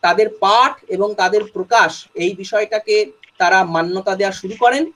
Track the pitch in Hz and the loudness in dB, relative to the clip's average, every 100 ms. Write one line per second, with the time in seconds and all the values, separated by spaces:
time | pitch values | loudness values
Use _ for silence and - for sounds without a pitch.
0 | 175 185 214 214 196 220 262 262 _ 185 | 0 2 0 0 2 4 2 0 _ -4
1 | 208 202 185 208 208 190 185 233 170 - | -4 0 0 0 -2 -10 0 2 2 -2
2 | - - 175 190 190 214 208 214 214 214 | -16 -6 -4 -4 -4 -4 -2 -4 0 0
3 | 208 - - _ 175 190 180 165 170 185 | 0 -8 -20 _ 2 2 2 -2 -2 -4
4 | 190 190 196 190 185 220 240 262 320 | -4 -2 -4 -4 -12 2 2 2 -4